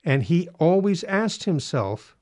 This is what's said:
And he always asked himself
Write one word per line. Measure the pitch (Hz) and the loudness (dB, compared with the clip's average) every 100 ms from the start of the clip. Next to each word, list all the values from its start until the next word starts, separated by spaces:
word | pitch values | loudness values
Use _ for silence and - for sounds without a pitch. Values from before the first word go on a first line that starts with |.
And | 156 139 | 0 0
he | 104 170 170 - | 2 0 0 0
always | 160 190 196 180 | 2 4 2 -2
asked | - 196 220 - | -2 -2 -2 -4
himself | - 156 - 131 98 107 - _ | -2 -2 -2 -4 -2 -6 -10 _